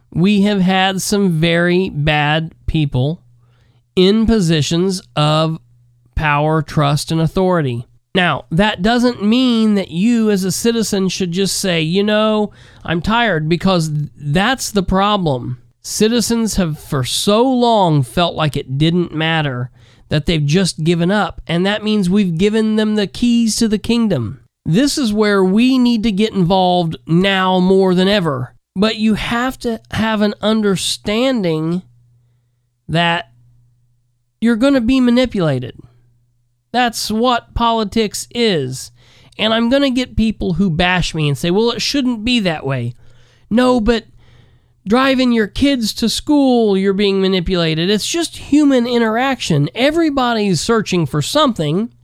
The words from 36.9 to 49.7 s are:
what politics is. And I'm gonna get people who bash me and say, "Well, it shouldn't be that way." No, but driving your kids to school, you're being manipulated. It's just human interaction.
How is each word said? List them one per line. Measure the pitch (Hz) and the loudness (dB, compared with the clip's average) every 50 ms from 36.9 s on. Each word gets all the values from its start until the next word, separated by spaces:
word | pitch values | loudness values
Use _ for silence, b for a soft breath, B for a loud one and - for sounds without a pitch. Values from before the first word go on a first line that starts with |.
| 226 - - - | -2 -6 -6 -4
what | 214 220 240 254 240 233 - _ - | -2 0 0 0 0 -2 -4 _ -4
politics | - 233 226 226 226 220 196 - 220 220 202 - - - - | -2 0 0 0 0 -2 -2 -2 -2 -2 -2 -4 -10 -12 -8
is. | - 240 233 220 185 151 131 127 131 - - - b b b b b b b b b - | -4 0 0 0 0 0 -2 -6 -8 -10 -12 -16 b b b b b b b b b -4
And | 196 220 220 | -2 0 0
I'm | 226 233 233 | 0 0 2
gonna | 269 277 285 269 | 2 2 2 0
get | 240 262 254 254 226 | 0 -2 -4 -2 -2
people | 214 214 226 208 - 208 196 170 | 0 0 0 -2 -2 -4 -4 -2
who | 156 202 190 | 0 0 0
bash | 156 170 175 180 185 180 - - - | 0 0 0 2 0 0 -2 -4 -4
me | 160 151 147 | -2 -2 -2
and | 139 | -2
say, | - - 170 | -2 -2 0
"Well, | 180 208 226 240 | 0 2 0 0
it | 233 208 | -2 -4
shouldn't | - - - 285 254 254 247 214 208 | -6 -2 -2 0 0 -2 -4 -2 -2
be | 247 247 240 | -2 0 0
that | 196 175 156 147 - | 0 -2 -4 -2 -4
way." | 135 135 127 117 120 123 b b b b b b b b b b b | -4 -4 -4 -4 -6 -8 b b b b b b b b b b b
No, | 202 240 254 254 254 247 | 0 2 2 4 2 2
but | 208 226 233 220 226 - b b b b b b b b b b b b b b _ | 2 2 0 0 -4 -10 b b b b b b b b b b b b b b _
driving | 185 220 254 262 269 269 254 262 247 | 0 2 2 4 2 2 2 2 2
your | 240 226 214 | 2 0 0
kids | 202 - - 262 285 285 254 220 202 - | -2 -2 0 2 2 2 0 -2 -6 -4
to | - 233 214 | -2 -2 -2
school, | - - - - 294 285 277 262 247 240 226 208 196 | -2 -4 -2 0 2 2 4 4 2 2 2 2 2
you're | 190 190 196 | 2 0 0
being | 196 196 208 196 196 190 | 0 2 0 0 2 2
manipulated. | 190 190 190 185 165 175 185 175 170 160 160 156 170 190 | 0 0 0 0 0 -2 0 0 0 0 0 -2 0 0
It's | 214 202 - | 0 -2 -2
just | - - 339 330 - - | -4 -4 -4 -4 -6 -8
human | - - - 285 302 302 277 269 247 233 | -14 -4 0 2 4 4 4 4 2 2
interaction. | 247 240 233 233 220 220 233 262 269 262 247 - - 170 143 143 - | 2 0 0 0 0 0 0 0 -2 -2 -4 -2 -2 0 0 0 -2